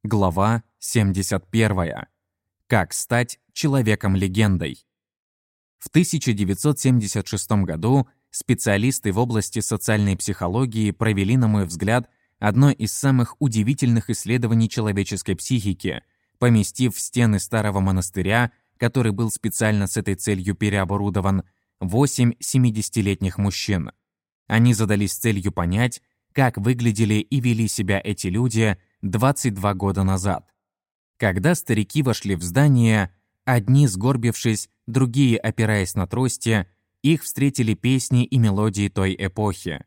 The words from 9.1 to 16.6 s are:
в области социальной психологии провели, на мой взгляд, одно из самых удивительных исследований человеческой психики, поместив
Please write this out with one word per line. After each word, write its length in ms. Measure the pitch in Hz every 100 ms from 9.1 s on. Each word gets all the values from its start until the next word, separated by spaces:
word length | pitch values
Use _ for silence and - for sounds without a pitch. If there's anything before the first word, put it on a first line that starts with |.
в 60 | 95
области 420 | 123 110 - 110
социальной 560 | - 110 - 107 101 92
психологии 760 | - 92 87 104 131 110 104
провели, 460 | - 110 98 98 131
на 120 | 117
мой 180 | 104 90
взгляд, 420 | 82 98 123 120 _ _ _
одно 320 | 104 104 143
из 220 | 131 110
самых 420 | - 139 131 117 -
удивительных 720 | 147 113 104 131 131 117 -
исследований 580 | 113 95 120 117 113 113
человеческой 680 | - 107 101 98 98 -
психики, 680 | 90 - 127 98 90 95 62 _ _ _ _
поместив 560 | 123 113